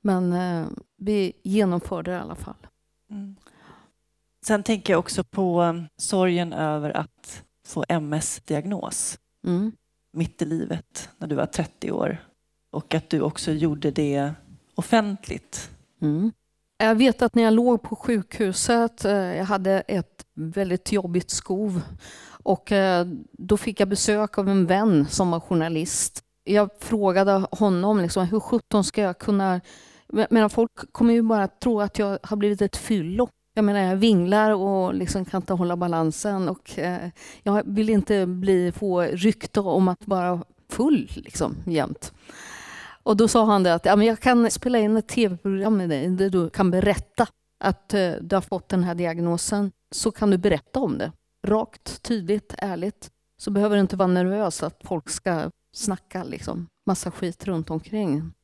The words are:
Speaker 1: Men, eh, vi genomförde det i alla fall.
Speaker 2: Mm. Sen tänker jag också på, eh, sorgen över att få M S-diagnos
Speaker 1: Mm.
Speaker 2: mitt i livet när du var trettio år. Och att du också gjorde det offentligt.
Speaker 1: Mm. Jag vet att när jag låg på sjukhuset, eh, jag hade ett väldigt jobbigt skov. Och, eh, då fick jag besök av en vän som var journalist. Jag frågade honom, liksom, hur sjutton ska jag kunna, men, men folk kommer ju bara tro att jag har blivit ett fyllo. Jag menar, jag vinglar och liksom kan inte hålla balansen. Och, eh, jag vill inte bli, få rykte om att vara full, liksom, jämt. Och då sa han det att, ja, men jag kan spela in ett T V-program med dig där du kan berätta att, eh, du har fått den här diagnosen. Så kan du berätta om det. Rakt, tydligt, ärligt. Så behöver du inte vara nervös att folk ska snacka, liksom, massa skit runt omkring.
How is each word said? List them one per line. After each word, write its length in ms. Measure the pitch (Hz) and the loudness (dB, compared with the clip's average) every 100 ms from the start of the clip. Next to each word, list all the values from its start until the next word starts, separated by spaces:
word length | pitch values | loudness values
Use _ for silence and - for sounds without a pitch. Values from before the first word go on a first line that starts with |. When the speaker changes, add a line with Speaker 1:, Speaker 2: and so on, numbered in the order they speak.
Speaker 1:
Men, 320 | 208 185 180 | 0 0 2
eh, 340 | 175 180 170 156 - - _ | 0 -2 -4 -6 -10 -18 _
vi 360 | 196 214 185 - | -2 0 -2 -4
genomförde 680 | 185 202 196 175 - 175 165 | -2 2 2 0 -4 -8 -6
det 60 | 180 | -8
i 40 | |
alla 140 | - | -8
fall. 320 | 85 - - - _ _ _ _ | -12 -14 -16 -20 _ _ _ _
Speaker 2:
Mm. 260 | 208 196 190 _ _ - - _ _ _ _ _ _ | -14 -14 -18 _ _ -20 -20 _ _ _ _ _ _
Sen 180 | - 214 | -2 -2
tänker 300 | 202 214 190 | 0 -2 2
jag 60 | 170 | 0
också 240 | 180 - | 0 -6
på, 380 | 180 - 185 175 | -6 -2 0 2
eh, 120 | 170 170 160 _ | 2 0 -10 _
sorgen 560 | - 196 185 175 170 | -4 2 2 2 -2
över 440 | - 156 151 147 - | -4 -4 -2 -2 -4
att 460 | 156 _ - - _ _ - | -6 _ -20 -20 _ _ -10
få 180 | - - | -8 -2
M 240 | 170 147 | -2 -2
S-diagnos 1040 | 151 156 - - 147 165 202 - - - - _ _ - | -4 -4 -8 -6 -6 -4 -8 -6 -6 -8 -8 _ _ -4
Speaker 1:
Mm. 260 | 175 214 220 _ _ _ | -2 -2 -8 _ _ _
Speaker 2:
mitt 300 | 160 165 - | -6 -6 -4
i 20 | |
livet 640 | 151 160 - 170 - - - _ | -4 -4 -4 -8 -10 -18 -18 _
när 80 | 165 | -6
du 60 | |
var 120 | 139 - | -4 -2
trettio 440 | - 160 _ - | -2 -6 _ -6
år. 340 | - - 165 - _ _ _ _ | -2 -4 -4 -12 _ _ _ _
Och 240 | - - | -12 -4
att 160 | 196 - | -4 -2
du 100 | 160 | -2
också 320 | 151 - - | -2 -4 -4
gjorde 380 | 156 160 147 147 | -2 -2 0 -2
det 420 | 139 147 139 139 151 _ - _ | -2 -2 0 -2 -6 _ -20 _
offentligt. 960 | - - 226 208 196 - - _ - - - _ _ | -10 2 2 2 -6 -8 -12 _ -16 -16 -20 _ _
Speaker 1:
Mm. 300 | 156 151 214 - _ _ _ _ | -2 0 -2 -4 _ _ _ _
Jag 160 | 220 | 2
vet 280 | 220 254 220 | 4 4 4
att 120 | 240 | 0
när 80 | 233 | 4
jag 120 | 226 | 4
låg 280 | 220 240 240 | 4 4 2
på 140 | - 220 | -2 -8
sjukhuset, 1080 | - 226 - - 202 185 - 233 233 - | -2 -2 -4 -4 -2 -2 0 2 2 -2
eh, 80 | - | 0
jag 320 | 202 185 165 | 0 0 -4
hade 360 | 185 202 190 190 | -2 0 2 0
ett 460 | - 196 170 - - | 0 -4 -4 -12 -20
väldigt 580 | - 160 165 190 180 - | -10 -8 -4 -2 -2 0
jobbigt 380 | 208 185 175 - | -2 0 -2 -2
skov. 520 | - - 190 214 180 - - - - - | -10 -4 -4 -2 -4 -6 -14 -18 -20 -20
Och, 440 | - - 190 - | -8 -2 -2 2
eh, 340 | 202 190 180 175 - - | 2 4 2 0 -6 -14
då 240 | - 185 208 | -16 0 0
fick 240 | - 196 | 0 -2
jag 80 | 196 | -2
besök 500 | 196 - 208 214 - | 0 0 0 0 0
av 100 | 196 | 2
en 180 | 196 175 | 2 4
vän 400 | 190 220 160 143 | 4 6 4 4
som 200 | - 180 | 0 0
var 100 | 170 | 0
journalist. 840 | - 170 160 160 180 - - - _ _ | 0 0 0 -2 -4 -4 -4 -8 _ _
Jag 260 | - 208 202 - | 0 2 2 -4
frågade 680 | - 226 196 185 196 196 190 | -4 0 2 4 4 2 0
honom, 500 | 190 208 175 196 208 | 0 2 4 2 2
liksom, 260 | 170 190 180 | 2 0 0
hur 140 | 214 | -2
sjutton 440 | - 240 - 214 | 0 -2 0 0
ska 180 | 190 - | 0 0
jag 160 | 202 175 | -2 -2
kunna, 420 | - 202 190 180 - - - _ _ | -2 0 2 -2 -6 -20 -20 _ _
men, 180 | 208 220 | -2 2
men 200 | 233 214 | 4 4
folk 420 | - 233 - - | 2 0 -2 -18
kommer 220 | - 233 | 2 4
ju 80 | 233 | 4
bara 260 | 226 220 190 | 4 2 0
tro 320 | _ 254 220 | _ -2 0
att 180 | 202 - | -2 -2
jag 200 | 202 196 | -2 -4
har 140 | - 214 | -4 -2
blivit 260 | 208 202 | 0 2
ett 140 | 202 - | -2 -2
fyllo. 520 | - 214 160 196 247 _ _ | -2 -2 -2 -2 -2 _ _
Jag 100 | - | 0
menar, 160 | 208 202 | 2 2
jag 160 | 185 190 | 2 4
vinglar 540 | 226 196 175 208 214 | 4 4 4 4 4
och 440 | 208 196 190 185 | 2 2 0 0
liksom 300 | 185 180 196 | -2 -4 -4
kan 160 | 185 185 | -4 -6
inte 100 | 180 | -2
hålla 240 | 180 175 175 | -2 0 0
balansen. 720 | 175 165 160 156 214 196 180 | -2 0 0 -2 -4 -2 -4
Och, 300 | 185 - - | -6 -10 -6
eh, 320 | 175 180 175 - - - | -6 -6 -10 -14 -20 -8
jag 200 | - 202 - | 0 0 0
vill 240 | 202 214 | -2 2
inte 360 | 214 185 208 180 | 2 2 0 0
bli, 460 | 180 190 190 180 | -2 2 2 2
få 280 | 175 208 180 | -2 -2 0
rykte 580 | 170 180 208 - - - | 0 2 2 0 -2 -2
om 280 | 196 165 185 | 0 2 2
att 180 | 180 - | 0 -2
vara 340 | 190 180 175 - _ _ | -2 0 -2 -6 _ _
full, 400 | - 269 277 - | -2 2 2 0
liksom, 420 | - - - 147 - 190 | -12 -12 -4 -4 -4 -4
jämt. 460 | 160 127 - - _ - - - - - - - - | -2 -2 -6 -14 _ -20 -20 -20 -18 -18 -18 -20 -8
Och 140 | - 208 | 0 4
då 120 | 220 | 6
sa 160 | 233 | 6
han 180 | 220 202 | 6 6
det 120 | 185 | 6
att, 100 | 170 | 4
ja, 120 | 185 208 | 4 6
men 100 | 220 | 4
jag 140 | 220 | 4
kan 300 | 254 240 233 | 4 4 4
spela 280 | - 247 247 | 0 0 2
in 180 | 214 220 | 4 2
ett 120 | 214 | 0
T 200 | - 214 | 0 0
V-program 480 | 175 196 196 202 214 | 0 -4 -2 2 0
med 120 | 175 | 2
dig 200 | 143 165 | 0 0
där 220 | 185 196 | 0 2
du 200 | 185 165 | 2 0
kan 200 | - 190 | 2 2
berätta 560 | 185 196 196 - - 226 _ _ _ | 4 2 0 -4 -2 -2 _ _ _
att, 340 | 196 185 _ | -2 -2 _
eh, 180 | 208 180 160 | 0 0 -2
du 160 | 165 190 | -2 -2
har 40 | |
fått 280 | - 185 - | -2 -8 -2
den 160 | 185 | 0
här 100 | 180 | 0
diagnosen. 760 | 170 175 165 170 170 - 208 202 - _ | -2 -4 -2 -2 -2 -2 -2 -2 -6 _
Så 200 | - 226 | -4 -4
kan 200 | - 208 | 0 2
du 80 | 185 | 2
berätta 420 | 202 156 _ - | 2 -2 _ -4
om 180 | 233 - | -4 -4
det. 140 | 123 - _ _ - | -6 -8 _ _ -2
Rakt, 560 | 214 - - - - | -2 -2 -12 -16 -14
tydligt, 520 | - 226 170 208 _ - | -6 -6 -2 -4 _ -8
ärligt. 520 | 202 175 185 - - _ _ _ | -6 -4 -6 -8 -20 _ _ _
Så 120 | - | -4
behöver 260 | 202 208 208 | 0 2 4
du 40 | |
inte 160 | 190 190 | 2 2
vara 100 | 185 | 2
nervös 540 | 180 185 202 196 - | 4 2 0 -2 -2
att 180 | 156 - | -8 -8
folk 260 | - 175 - | -6 -6 -6
ska 400 | - - 165 156 - _ | -6 -4 -2 -4 -10 _
snacka, 520 | - - 185 _ 185 | -8 -6 -6 _ -10
liksom, 420 | 180 - - 175 170 _ - | -10 -10 -8 -8 -10 _ -4
massa 240 | 185 180 | -2 -4
skit 340 | - 180 - | -6 -8 -6
runt 260 | - 170 160 | -6 -4 -4
omkring. 600 | 160 - 214 196 143 160 - | -8 -6 -4 -2 -2 -6 -14